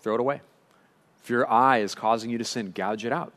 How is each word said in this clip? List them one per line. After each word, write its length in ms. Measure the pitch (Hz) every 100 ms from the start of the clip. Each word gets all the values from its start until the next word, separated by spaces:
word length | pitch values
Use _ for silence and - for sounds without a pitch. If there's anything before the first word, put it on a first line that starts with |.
throw 140 | 110
it 60 | 113
away. 200 | 127 143 - _ _ _ _ _ _ _
If 80 | -
your 180 | 120 -
eye 300 | 113 131 120
is 160 | 101
causing 360 | - 110 113 117
you 80 | 117
to 60 |
sin, 280 | 113 123 98
gouge 320 | 92 95 110
it 80 | 117
out, 200 | 160 -